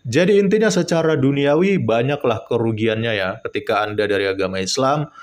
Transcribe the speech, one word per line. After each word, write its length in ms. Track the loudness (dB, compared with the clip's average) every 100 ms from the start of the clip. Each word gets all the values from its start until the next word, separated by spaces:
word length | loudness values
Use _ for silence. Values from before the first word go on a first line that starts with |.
| -2
Jadi 320 | 2 4 4
intinya 320 | 4 2 2
secara 400 | 0 0 0 0
duniawi 640 | 2 2 2 2 2 2 0
banyaklah 640 | 0 0 0 -2 -2 -2 -2
kerugiannya 640 | -2 -2 -2 -2 -2 -2 -2
ya. 160 | -4 -6
Ketika 400 | -8 -8 -2 -2
Anda 240 | -2 -2 0
dari 160 | 0
agama 400 | 0 -2 -2 -2
Islam, 480 | -4 0 0 0 -4 -10